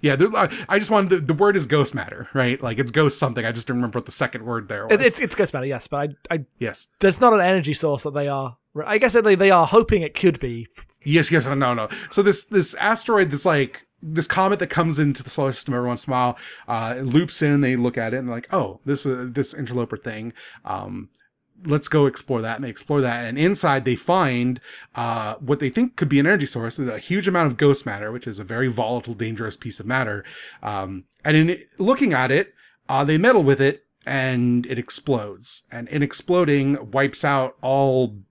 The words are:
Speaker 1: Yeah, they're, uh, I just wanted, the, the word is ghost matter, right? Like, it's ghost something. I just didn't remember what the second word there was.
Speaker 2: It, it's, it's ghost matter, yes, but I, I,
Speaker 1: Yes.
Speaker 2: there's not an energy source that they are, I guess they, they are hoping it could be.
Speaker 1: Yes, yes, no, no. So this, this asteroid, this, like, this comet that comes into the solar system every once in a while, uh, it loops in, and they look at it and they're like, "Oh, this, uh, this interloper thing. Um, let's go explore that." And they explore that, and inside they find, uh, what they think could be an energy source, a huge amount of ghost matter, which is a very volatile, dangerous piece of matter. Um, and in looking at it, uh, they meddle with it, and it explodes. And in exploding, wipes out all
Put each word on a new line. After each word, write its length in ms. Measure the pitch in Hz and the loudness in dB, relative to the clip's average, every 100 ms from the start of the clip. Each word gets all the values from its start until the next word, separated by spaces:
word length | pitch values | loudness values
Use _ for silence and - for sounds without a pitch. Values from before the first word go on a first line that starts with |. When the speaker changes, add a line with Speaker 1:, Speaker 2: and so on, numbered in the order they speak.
Speaker 1:
Yeah, 120 | 147 | 0
they're, 200 | 139 208 | 2 2
uh, 160 | 214 190 - 151 | 2 -2 -2 -2
I 100 | 202 | -2
just 120 | 214 | 2
wanted, 200 | 214 190 | 0 2
the, 80 | 180 | 0
the 160 | 143 | 0
word 220 | 156 202 190 | 2 2 2
is 100 | 135 | 2
ghost 300 | 147 139 123 | 2 2 -2
matter, 320 | 90 - - | -10 -12 -8
right? 300 | 139 123 131 | 0 0 0
Like, 160 | 123 113 | -4 -4
it's 140 | 127 | -2
ghost 260 | 131 147 - | 2 2 2
something. 260 | 139 120 | -4 -2
I 60 | 113 | -4
just 160 | 117 - | -6 -6
didn't 140 | 123 | -4
remember 180 | 123 120 | -2 -4
what 80 | - | -8
the 60 | |
second 320 | - 127 123 | -6 -6 -6
word 240 | 110 117 101 | -8 -8 -6
there 180 | 104 107 | -10 2
was. 60 | |
Speaker 2:
It, 120 | 208 | 4
it's, 140 | 254 - | 4 2
it's 140 | 226 | -6
ghost 180 | - 196 | -2 -2
matter, 140 | 139 131 | -2 -6
yes, 220 | 131 - | -6 -6
but 220 | 143 147 143 - | -6 -4 -8 -6
I, 40 | |
I, 100 | 165 139 _ | -6 -6 _
Speaker 1:
Yes. 260 | 113 - - _ | -8 -8 -20 _
Speaker 2:
there's 200 | 196 - | 2 6
not 120 | 247 | 6
an 80 | 214 | 6
energy 340 | 180 190 147 | 4 2 0
source 300 | 143 160 139 | -2 -2 -2
that 100 | 151 | -4
they 140 | 143 143 | -4 -4
are, 280 | 139 135 120 _ 147 151 | -4 -6 -12 _ -10 -2
I 120 | 214 | 2
guess 160 | 240 | 4
they, 200 | 233 214 | 4 4
they 160 | 185 196 | 6 6
are 160 | 180 160 | 6 6
hoping 360 | 214 226 208 | 4 4 0
it 120 | 156 | 0
could 240 | - 185 143 | 2 2 2
be. 300 | 131 117 117 - - _ | -6 -8 -12 -18 -20 _
Speaker 1:
Yes, 280 | 147 156 151 | 2 2 4
yes, 160 | 165 127 | 2 2
no, 280 | 139 131 | 0 0
no. 140 | 120 107 - - | 0 -4 -8 -4
So 120 | - | 2
this, 220 | 202 190 | 4 4
this 300 | - 208 165 | 2 0 0
asteroid, 560 | - 202 226 - 214 180 | 0 0 0 2 2 2
this, 140 | 143 | 0
like, 420 | 190 151 131 - _ _ | 2 2 0 -6 _ _
this 240 | 160 160 156 | -6 -4 -2
comet 320 | - 190 202 | 0 2 0
that 80 | 180 | -2
comes 300 | - 165 147 | 0 0 2
into 240 | 151 131 | 0 0
the 60 | - | -6
solar 240 | - 135 | -4 -2
system 220 | 123 - | -4 -6
every 120 | 123 123 | -4 -2
once 200 | 120 - | -4 -2
in 60 | |
a 40 | 127 | 0
while, 220 | 123 120 - - - | 0 -2 -12 -20 -6
uh, 280 | 113 113 123 | -6 -4 -6
it 60 | |
loops 400 | 135 135 175 - | 0 2 0 -2
in, 100 | 151 | 2
and 100 | 143 | 2
they 140 | 139 127 | 2 2
look 220 | 123 120 | 0 -2
at 160 | 113 | -4
it 20 | 123 | -4
and 120 | 127 | -6
they're 60 | |
like, 140 | 120 120 | -8 -4
"Oh, 300 | 190 107 92 - | -4 -4 -6 -4
this, 180 | 139 | -4
uh, 220 | 143 127 127 | -2 -4 -6
this 240 | 123 135 | -4 -4
interloper 460 | - 123 120 117 107 | -6 -6 -4 -4 -6
thing. 340 | - 110 113 - - - | -10 -10 -12 -14 -20 -20
Um, 460 | - 98 98 98 95 _ _ _ _ _ 180 | -10 -10 -8 -12 -14 _ _ _ _ _ -2
let's 200 | 147 - | -2 0
go 200 | 160 143 | 2 2
explore 340 | - - 123 | 0 -6 -4
that." 160 | 113 117 | -4 -6
And 80 | |
they 60 | 135 | -8
explore 320 | 110 - 147 | -12 -2 0
that, 220 | 127 117 | 0 -2
and 120 | 117 127 | -6 0
inside 480 | 165 202 170 135 | 0 2 2 0
they 120 | 131 120 | 0 -2
find, 640 | - 185 156 123 123 123 - - - | 0 2 2 0 -2 -4 -10 -20 -16
uh, 400 | - 117 113 107 | -8 -4 -4 -6
what 240 | 110 123 147 | -8 -2 -2
they 100 | 147 | 0
think 280 | 165 247 - | 0 -2 0
could 120 | 156 | 2
be 100 | 139 | 4
an 60 | 147 | 4
energy 200 | 202 139 | 2 0
source, 320 | 120 113 - | -6 -8 -6
a 200 | 131 107 | -6 -6
huge 300 | - 185 190 | -4 -2 0
amount 200 | 180 156 | 2 0
of 100 | 120 | 4
ghost 260 | 147 139 | 4 4
matter, 260 | 127 101 107 | 0 -8 -8
which 160 | 120 123 | -10 -10
is 120 | 101 | -12
a 60 | |
very 240 | 98 113 131 | -8 -2 -2
volatile, 440 | 117 110 123 117 | 0 -2 -4 -6
dangerous 460 | 107 113 110 110 - | -8 -8 -6 -8 -10
piece 220 | 120 - | -12 -12
of 40 | |
matter. 400 | 104 131 117 104 - - - - | -4 -2 -2 -6 -10 -18 -20 -12
Um, 420 | 104 104 95 95 - _ | -8 -6 -6 -10 -14 _
and 140 | 151 156 | 2 4
in 260 | 160 180 - _ | 4 0 -8 _
looking 380 | 202 254 269 | 0 2 2
at 160 | 135 127 | 2 2
it, 240 | 139 196 _ _ _ _ | 2 0 _ _ _ _
uh, 160 | 135 | 0
they 140 | 143 156 | 2 4
meddle 240 | 214 240 | 4 4
with 180 | 135 135 | 4 4
it, 240 | 135 139 _ _ - | 2 0 _ _ -6
and 580 | 135 131 127 123 123 | -4 -2 0 2 0
it 140 | 120 123 | -2 -6
explodes. 840 | 120 - - 127 104 95 - - _ | -6 -8 -2 -2 -4 -14 -16 -16 _
And 180 | 120 123 | -14 -6
in 140 | 151 | -2
exploding, 880 | 143 - - 180 165 143 135 139 110 | -2 -4 0 2 4 2 2 -2 -2
wipes 320 | 135 139 - | 0 0 0
out 340 | 151 139 131 - | 0 0 -2 -4
all 560 | 127 135 139 131 123 104 95 | 0 2 4 2 0 -4 -20